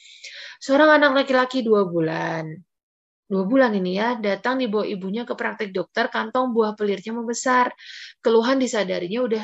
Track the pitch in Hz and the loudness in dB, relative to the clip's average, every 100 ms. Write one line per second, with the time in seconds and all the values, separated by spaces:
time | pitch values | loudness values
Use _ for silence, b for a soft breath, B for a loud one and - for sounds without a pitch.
0 | B B B B B B - 269 311 302 | B B B B B B 0 4 6 6
1 | 285 269 269 254 254 262 226 208 190 170 | 6 4 2 2 2 0 2 2 2 0
2 | 160 165 165 165 160 160 - _ _ _ | 0 -2 -4 -6 -8 -12 -20 _ _ _
3 | _ _ - 190 190 262 254 208 185 185 | _ _ -6 -2 2 4 4 2 -2 -2
4 | 226 240 208 196 247 262 247 208 190 202 | -2 -2 -2 -2 -2 -2 -2 -2 -2 -6
5 | 190 214 240 - 226 208 214 190 170 - | -6 -8 -6 -6 -6 -6 -6 -6 -6 -4
6 | 233 226 220 262 262 226 214 214 208 196 | -4 -4 -4 -2 -2 0 0 0 -4 -4
7 | 202 233 233 233 262 254 247 - B B | -6 -8 -6 -4 0 2 2 -2 B B
8 | B B - 226 226 269 254 226 185 180 | B B 2 4 4 2 0 0 -2 -2
9 | 175 220 247 220 | -4 -4 -2 -4